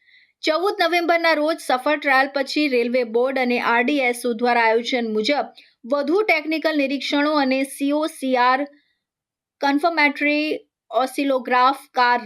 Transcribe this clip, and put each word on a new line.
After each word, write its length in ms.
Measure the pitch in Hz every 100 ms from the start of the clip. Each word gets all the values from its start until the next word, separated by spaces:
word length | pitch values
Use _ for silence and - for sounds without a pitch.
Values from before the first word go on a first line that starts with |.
| _ _ _ _
ચૌદ 360 | 330 311 392 415 339
નવેમ્બરના 500 | 349 339 339 330 311
રોજ 180 | 302 320
સફળ 400 | - 254 294 302
ટ્રાયલ 320 | 294 262 277
પછી 340 | 277 269 302 302
રેલવે 360 | 247 240 254
બોર્ડ 400 | 233 226 262 262
અને 160 | 247 240
આરડીએસઓ 760 | 170 233 247 294 254 240 247
દ્વારા 360 | 220 240 233 226
આયોજન 420 | 226 240 247 226
મુજબ 400 | 214 214 285 233 - - _ 226
વધુ 380 | 285 269 381
ટેકનિકલ 580 | 427 320 311 320 320 302
નિરીક્ષણો 540 | 269 277 - 285 294 302
અને 260 | 262 262 277 -
સી 160 | 277
ઓ 100 | 302 320
સી 260 | 320 262 247 247
આર 180 | 262 285 _ _ _ _ _ _ _ _ -
કન્ફર્મેટરી 840 | 277 285 339 330 285 285 294 294 302 - - _ -
ઓસિલોગ્રાફ 920 | 220 262 - 277 262 240 247 254 285 -
કાર 280 | - 247 247